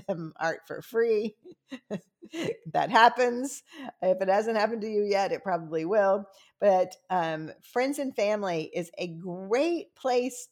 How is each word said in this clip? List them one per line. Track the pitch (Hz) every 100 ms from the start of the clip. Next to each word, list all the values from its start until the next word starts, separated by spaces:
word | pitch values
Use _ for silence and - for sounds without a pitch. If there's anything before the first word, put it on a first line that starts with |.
| -
them | 170 165 -
art | 160 147 -
for | 147
free. | - 226 233 214 220 - 359 311 -
<laughs> | 254 - 196 _ _ - 320 320 - 165
That | 156 151
happens. | 220 233 233 247 240 269 - _ 330 262 -
If | 185 185
it | 190
hasn't | 196 220 220
happened | 214 226
to | 214
you | 208
yet, | 208 196 190
it | 165
probably | 196 175 160 160 160
will. | 214 196 202 202 - _ -
But, | 202 185 180 - -
um, | 185 165 160 156 -
friends | - 240 262 285
and | 269 277
family | 208 214 196 165 160
is | 175 170 -
a | 175
great | 165 185 175 190 240 330 339 - _
place | 262 247 247 - -